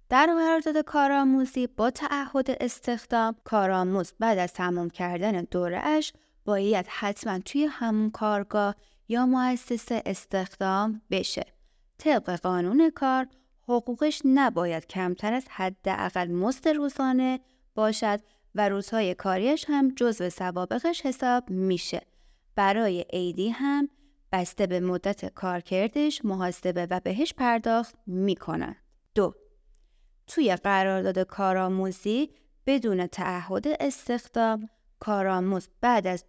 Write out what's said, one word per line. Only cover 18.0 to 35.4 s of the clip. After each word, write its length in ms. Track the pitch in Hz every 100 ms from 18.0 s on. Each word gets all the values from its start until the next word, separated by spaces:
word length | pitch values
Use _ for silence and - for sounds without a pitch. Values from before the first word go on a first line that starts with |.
| 220 208 - _ _
و 140 | 208 202
روزهای 460 | 196 196 226 190
کاریش 500 | 180 196 185 240 311 -
هم 200 | 285 269 262
جزو 340 | 240 208 180
سوابقش 760 | - 180 180 180 240 330 339 269
حساب 440 | - 254 247 247
می‌شه. 500 | 185 190 175 - - - _ _ _ _
برای 500 | - 196 208 214 175 -
عیدی 360 | 185 180 175 214
هم 400 | 233 277 285 285 - _ _ _
بسته 340 | 185 180 - 190
به 140 | 180
مدت 540 | 180 180 196 202 185
کارکردش 880 | - 185 175 - 185 214 294 302 -
محاسبه 640 | 208 190 180 - 180 175 175
و 100 | 180
بهش 300 | 175 202 -
پرداخت 600 | - 247 226 226 226 226 - -
می‌کنن. 680 | 180 196 - - 165 - - _ _ _
دو، 200 | - 185 - _ _ _ _ _ _ _ _ -
توی 300 | - 262 175
قرارداد 640 | 202 196 190 190 190 185
کارآموزی 1120 | 185 - 190 190 185 190 190 180 202 240 302 - _ _ -
بدون 400 | 277 220 190 180
تعهد 600 | - 185 180 175 190 277 302
استخدام، 880 | 277 - - 240 - 233 226 220 220 - _ _
کارآموز 680 | 214 202 190 185